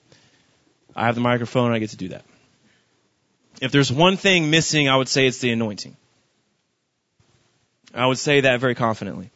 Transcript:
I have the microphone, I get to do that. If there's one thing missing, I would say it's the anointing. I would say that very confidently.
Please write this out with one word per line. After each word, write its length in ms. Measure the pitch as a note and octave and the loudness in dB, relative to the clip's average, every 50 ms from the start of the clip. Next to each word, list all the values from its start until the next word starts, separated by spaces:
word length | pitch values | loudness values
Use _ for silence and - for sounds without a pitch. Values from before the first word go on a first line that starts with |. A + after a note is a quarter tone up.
| _ _ _ _ _ _ _ _ _ _ _ _ _ _ _ _ _ _ _ | _ _ _ _ _ _ _ _ _ _ _ _ _ _ _ _ _ _ _
I 120 | - G#2+ | -4 -2
have 100 | A#2 A#2+ | -2 -2
the 40 | A#2 | 0
microphone, 520 | A#2+ A#2+ B2 A#2+ A#2+ A2 - C3 B2 A#2+ A#2 | 0 0 0 0 -2 -4 -2 -2 0 0 -2
I 80 | A2+ | -2
get 100 | A2 G#2 | -4 -6
to 60 | - | -8
do 120 | - F#2 F#2 | -10 -12 -12
that. 140 | E2 - - _ _ _ _ _ _ _ _ _ _ _ _ _ _ _ _ _ _ _ _ _ _ _ _ _ _ - | -12 -14 -18 _ _ _ _ _ _ _ _ _ _ _ _ _ _ _ _ _ _ _ _ _ _ _ _ _ _ -10
If 120 | - C3 A#2 | -6 0 2
there's 180 | C#3+ C#3 B2+ | 2 2 2
one 260 | B2 C3+ E3 F3+ G3 | 2 4 4 4 4
thing 320 | F#3 - G3 F#3+ F3+ D#3+ D3+ | 2 2 2 2 2 2 2
missing, 400 | D#3 E3 D#3 - - D3+ D3 C3+ | 2 2 0 0 0 0 2 2
I 80 | C3+ | 2
would 120 | C3+ C3 B2 | 2 0 0
say 180 | - C#3+ C3+ | 0 2 2
it's 120 | C3 A#2+ - | 2 0 0
the 120 | - B2 | -2 -2
anointing. 460 | A#2 A2+ A#2 A2 G2+ F#2 - - - _ _ _ _ _ _ _ _ _ _ _ _ _ _ _ _ _ _ _ _ _ _ _ _ _ _ _ _ _ _ _ _ _ _ _ _ _ _ - - | -2 -2 -2 -4 -6 -10 -14 -18 -20 _ _ _ _ _ _ _ _ _ _ _ _ _ _ _ _ _ _ _ _ _ _ _ _ _ _ _ _ _ _ _ _ _ _ _ _ _ _ -14 -6
I 140 | A#2 B2 | -2 0
would 120 | C3 C3 B2 | 0 0 0
say 240 | - - D3 C#3+ C3 | 0 2 2 4 4
that 180 | C3+ B2 B2 | 4 2 2
very 160 | B2 C3 A#2+ | 0 -2 -2
confidently. 540 | - B2+ A2+ A2 - - G2+ C#2+ - F#2 - _ | 0 -2 -2 -2 -4 -6 -10 -10 -12 -14 -16 _